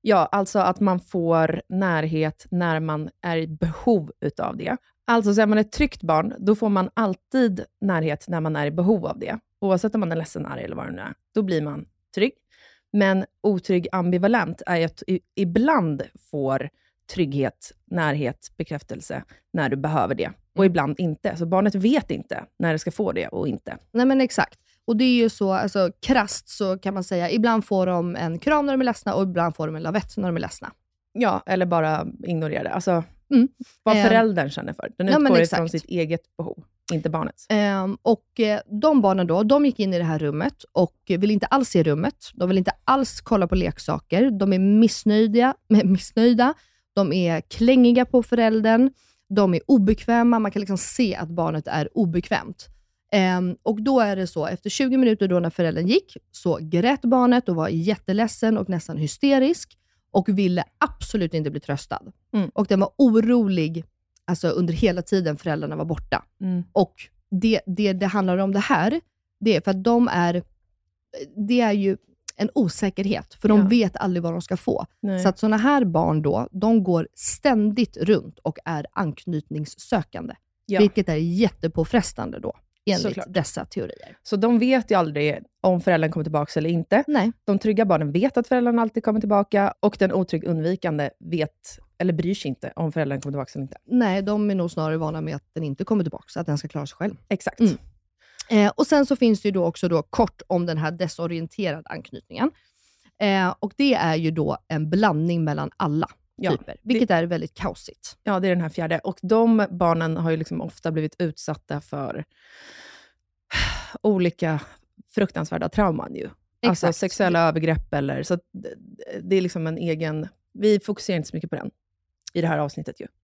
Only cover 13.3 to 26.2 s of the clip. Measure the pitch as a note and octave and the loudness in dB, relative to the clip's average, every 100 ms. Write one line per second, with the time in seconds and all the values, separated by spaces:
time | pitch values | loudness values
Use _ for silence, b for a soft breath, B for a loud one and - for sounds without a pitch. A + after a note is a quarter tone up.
13.3 | _ G#3+ F#3+ - F3+ F3 F#3+ F3+ F3+ G3 | _ -2 -2 0 -2 0 -4 0 0 2
14.3 | A#3 E3+ E3+ - E3+ E3 - - F#3 _ | 0 -2 -8 -4 -2 -2 -6 -6 -6 _
15.3 | - F#3+ E3+ C4 D4+ E3+ C#3 - _ _ | -4 -2 2 2 2 0 -4 -8 _ _
16.3 | D3+ C3+ C3+ C3+ _ _ _ _ - D#3+ | -6 -2 -2 -4 _ _ _ _ -4 -2
17.3 | C#3 C3 - - _ _ F3 D#3 D3 C#3+ | 0 -2 -4 -20 _ _ -2 -2 0 -4
18.3 | - - _ D#3+ D3 - - - C3+ - | -6 -16 _ -10 -10 -10 -16 -12 -12 -12
19.3 | b _ F3 C#3 C#3 D3+ D3+ F#2+ C3 D#2+ | b _ -4 -2 -2 -2 0 0 -2 -6
20.3 | - _ - F#3+ E3+ C#3+ D3+ F3 D#3 G3+ | -8 _ 2 2 2 -2 -2 -4 -4 -6
21.3 | E3 E3+ F#3 G#3 G3 G3 C#4+ - - - | -4 -2 2 2 2 2 0 -2 -10 -8
22.3 | - - _ E3+ D#3 F3 - G3 F#2 D#2+ | -12 -12 _ -2 -2 -4 -4 -4 -2 -6
23.3 | - C3+ - - - _ A3+ B3+ C4+ B3+ | -4 -4 -6 -10 -16 _ 0 2 4 2
24.3 | - - _ _ _ - A3 B3+ B3 A3+ | 0 -2 _ _ _ -4 2 4 4 2
25.3 | - G3 F#3+ G3 G3+ F#3 - - C4 | 0 -2 -2 -2 0 -2 -2 0 0